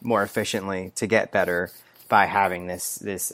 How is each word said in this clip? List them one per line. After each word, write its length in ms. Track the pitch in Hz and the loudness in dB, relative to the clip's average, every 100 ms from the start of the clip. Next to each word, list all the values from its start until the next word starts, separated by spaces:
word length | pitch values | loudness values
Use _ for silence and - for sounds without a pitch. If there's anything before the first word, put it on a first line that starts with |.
more 220 | 120 110 | 0 0
efficiently 680 | 101 - 104 110 95 95 92 | 0 -2 -2 -4 -4 -6 -6
to 120 | - 107 | -6 0
get 260 | 110 101 | 2 2
better 380 | 101 90 87 87 - - - - | 2 2 0 -2 -8 -20 -20 2
by 180 | 110 92 | 4 4
having 400 | 101 98 90 90 | 4 2 0 -6
this, 300 | 87 - - | -8 -8 -8
this 360 | 104 95 - | -8 -6 -6